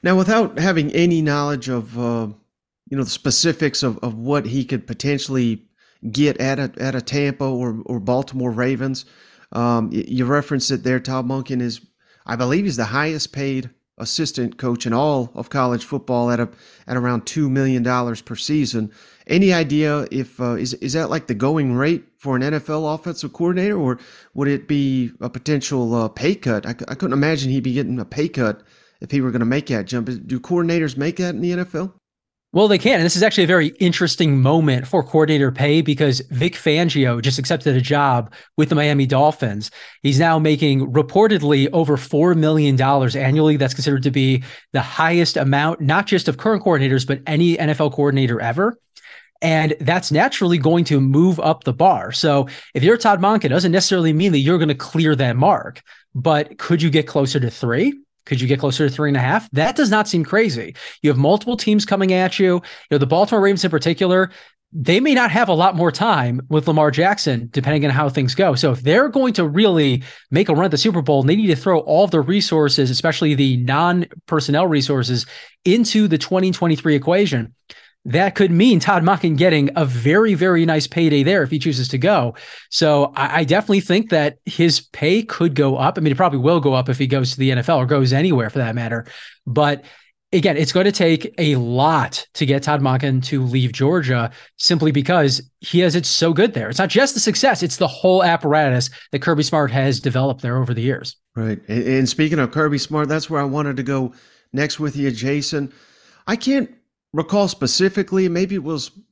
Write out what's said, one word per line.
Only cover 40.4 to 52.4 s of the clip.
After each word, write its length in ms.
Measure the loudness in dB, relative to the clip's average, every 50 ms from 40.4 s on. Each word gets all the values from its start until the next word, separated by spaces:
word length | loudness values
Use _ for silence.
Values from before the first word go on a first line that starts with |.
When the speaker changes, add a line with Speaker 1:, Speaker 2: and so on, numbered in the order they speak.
| 2 2 2 2 2 2 2 0 0 0
Speaker 2:
reportedly 800 | 0 0 0 2 2 2 4 4 2 2 2 2 2 2 2 2 2
over 240 | 0 2 2 0 -2
four 360 | -2 -4 0 2 2 2 2
million 440 | 2 2 2 2 2 2 2 2 2
dollars 400 | 2 2 2 2 2 0 -2 0
annually. 400 | 0 0 2 4 4 4 4 2
That's 160 | 0 -2 -2
considered 280 | -2 -2 -2 0 0 0
to 80 | 0
be 320 | 0 2 2 2 0 0 -2 -8 -18 -20 -20 _
the 100 | _ -4
highest 540 | -4 -4 -4 -2 0 2 2 2 2 2 0
amount, 460 | -2 0 2 2 2 2 0 -2 -2
not 260 | -2 0 0 0 0 2
just 220 | 0 0 0 -2
of 80 | -4 -2
current 260 | 0 -2 -2 0 2
coordinators, 420 | 0 2 2 2 2 0 0 0
but 160 | -2 -6 -6 -4 -4
any 320 | 0 2 2 2 2 2
N 100 | 0 -2
F 120 | 0 0
L 100 | 0 -2
coordinator 480 | 0 0 0 0 2 2 0 0 -2 -2
ever. 380 | -4 -4 -2 -2 -2 -2 -2 _ _ _ _ -20 _ -20 -20 -20 -20 _ _ _
And 340 | -2 0 0 2 0 0 -2 -2
that's 300 | -2 -2 -2 -2 -2 0
naturally 460 | 2 2 2 2 0 0 0 2 2 2
going 280 | 2 2 2 2 2
to 160 | 2 2 2
move 380 | 2 4 4 4 4 4 2 2
up 220 | 0 0 -2 0 -2
the 80 | -4 0
bar. 380 | 2 4 4 4 2 -2 -6 -6
So 340 | -2 0 2 2 2